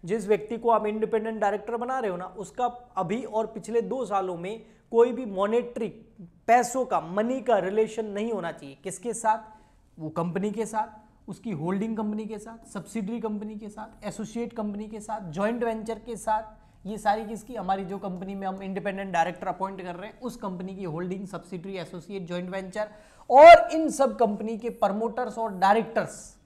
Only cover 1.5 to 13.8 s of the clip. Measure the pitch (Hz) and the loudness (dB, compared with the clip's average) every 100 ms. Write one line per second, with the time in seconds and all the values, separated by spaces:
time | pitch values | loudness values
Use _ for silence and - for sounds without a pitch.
1.5 | 202 208 233 247 262 220 180 180 - 185 | -2 -4 -6 -4 -4 -4 -6 -10 -12 -14
2.5 | - 247 240 - - 175 220 - 220 220 | -4 -4 -4 -10 -6 -4 -4 -4 -4 -4
3.5 | 220 175 233 202 254 220 202 185 170 175 | -8 -4 -2 -2 -6 -2 -2 -2 -6 -8
4.5 | 220 - - _ 226 247 226 254 190 202 | -12 -16 -20 _ 4 4 2 -6 -2 0
5.5 | 233 240 - 220 - - - 175 - - | 0 -2 -8 -8 -10 -20 -20 -20 -16 4
6.5 | 240 240 262 247 175 160 185 226 262 226 | 4 4 -2 -2 -2 -2 -4 -2 -2 2
7.5 | 214 180 214 220 226 220 202 226 214 170 | 2 2 0 -2 -2 -6 -6 -4 -4 -6
8.5 | 165 139 135 190 175 240 220 220 226 226 | -10 -16 -14 -12 -10 -8 -4 0 0 -2
9.5 | - - _ _ - 156 156 170 175 208 | -20 -20 _ _ -12 -8 -4 -4 -2 -4
10.5 | 208 220 220 226 - - _ - 190 240 | -4 -6 -4 -6 -10 -20 _ -18 -14 -8
11.5 | 165 160 196 226 220 214 214 214 214 226 | -6 -4 -2 -4 -4 -4 -6 -8 -12 -14
12.5 | 226 - 202 - 226 196 233 220 208 214 | -18 -14 -14 -10 -8 -6 -6 -6 -6 -10
13.5 | 214 214 214 | -12 -14 -14